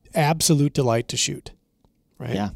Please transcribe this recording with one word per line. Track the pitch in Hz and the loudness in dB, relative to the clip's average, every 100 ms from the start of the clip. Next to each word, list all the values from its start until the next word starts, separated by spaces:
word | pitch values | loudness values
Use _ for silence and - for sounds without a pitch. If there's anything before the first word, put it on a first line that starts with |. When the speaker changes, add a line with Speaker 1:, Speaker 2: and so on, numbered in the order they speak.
| _ | _
Speaker 1:
absolute | - 147 160 - 147 143 | 0 2 2 2 4 2
delight | - 127 113 113 | 2 2 0 -2
to | 123 | -4
shoot, | - - - - _ _ _ _ _ - | -4 -6 -12 -20 _ _ _ _ _ -12
right? | 120 | -6
Speaker 2:
Yeah, | 101 101 | -4 -4